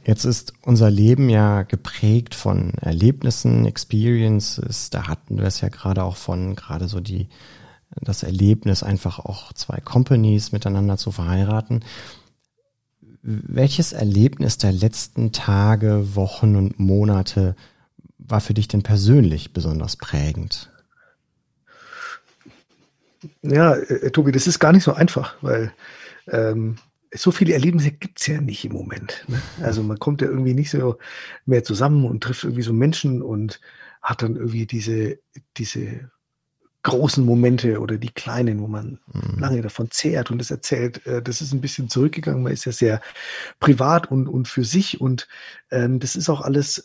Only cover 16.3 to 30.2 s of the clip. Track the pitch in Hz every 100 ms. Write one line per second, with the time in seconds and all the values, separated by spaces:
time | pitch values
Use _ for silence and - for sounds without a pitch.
16.3 | - 107 101 98 - 95 98 104 98 95
17.3 | 101 92 92 - _ _ _ - _ -
18.3 | 107 - 107 104 104 104 104 101 143 98
19.3 | 78 - 87 80 78 82 - - 73 76
20.3 | 78 87 - - _ _ _ _ _ _
21.3 | _ _ _ _ _ - - - - _
22.3 | _ - _ _ _ _ _ _ _ 156
23.3 | _ 143 143 165 131 - 127 139 160 143
24.3 | 131 175 165 156 185 160 - 175 - -
25.3 | - 139 113 113 - - - - - -
26.3 | 113 110 110 110 113 _ _ _ - 185
27.3 | - 170 156 151 170 143 - - - -
28.3 | 151 135 101 - 107 - 110 - - -
29.3 | 123 - - 147 107 107 107 - 147